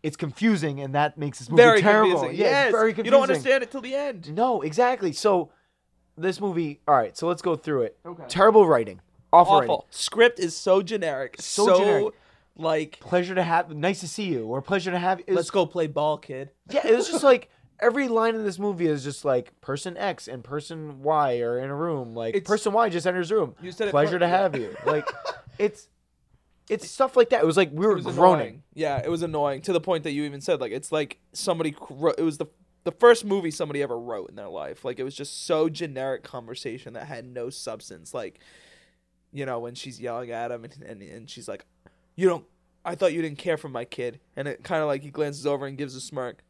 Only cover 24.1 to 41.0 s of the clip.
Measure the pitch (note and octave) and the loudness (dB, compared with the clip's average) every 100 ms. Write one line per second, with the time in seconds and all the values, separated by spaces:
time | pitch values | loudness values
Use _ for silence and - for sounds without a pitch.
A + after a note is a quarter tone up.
24.1 | F3 E3 F3+ F#3+ C#3 A2 - - - - | 2 2 2 2 -2 -6 -4 -2 -2 -2
25.1 | E5+ D5 - - - G#3+ - _ _ _ | -8 -12 -12 -18 -4 -4 -4 _ _ _
26.1 | _ _ _ _ _ _ A3 - - C4 | _ _ _ _ _ _ -6 -6 -2 2
27.1 | C4 A#3 B3 D#3+ D#3+ E3+ D3 G#3+ F#3 F3+ | 4 4 4 4 4 2 2 2 2 -2
28.1 | D3 F3+ D#3+ B2 - _ - D#3 C3+ - | 6 6 6 0 -10 _ -4 -2 -2 -2
29.1 | E3 E3 D#3 C#3+ C#3 - F3 D#3 E3 D3+ | -4 -4 -2 -2 -2 -2 -2 0 -2 -2
30.1 | C#3+ D3 C#3 C#3 D3+ A#2+ B2 - D#3 D3 | -4 -6 -6 -2 -2 -2 -6 -4 -4 -4
31.1 | - _ - G3 E3 D#3 C#3+ - C3+ D#3 | -10 _ -8 -4 -2 -4 -6 -18 0 0
32.1 | - E3 D3 D#3 _ _ _ F3 - A#3+ | 2 -2 -2 -10 _ _ _ -8 6 6
33.1 | A#3 G#3 G3 E3+ D3+ D3+ C#3+ C#3 A#2+ A#2+ | 6 2 -4 -4 -6 -6 -4 -4 -6 -8
34.1 | G#2+ F2+ G#2 G2 E2+ C#2+ F2+ C3 B2+ C3 | -10 -10 -16 -14 -10 -10 -10 -10 -8 -8
35.1 | C#3 D3 - - D#3 D#3+ D3+ E3 C3 C3+ | -8 -12 -12 -2 0 0 -2 -8 -6 -6
36.1 | C3 - B2+ A2+ B2+ C3 A#2 - A2+ D3+ | -6 -8 -16 -14 -12 -10 -12 -14 -16 -14
37.1 | B2 B2+ B2 A#2+ - - A2 - F2 E2 | -14 -14 -10 -10 -10 -12 -12 -16 -20 -12
38.1 | B2+ G2+ _ _ - _ _ _ _ _ | -10 -10 _ _ -20 _ _ _ _ _
39.1 | _ _ C#3 C3+ A#2 A#2+ B2 C3+ A2+ A#2+ | _ _ -12 -8 -8 -10 -14 -16 -12 -10
40.1 | A#2+ A#2+ A#2 A#2+ A#2+ A2+ C#3+ - G#2+ | -8 -8 -8 -8 -10 -12 -20 -20 -18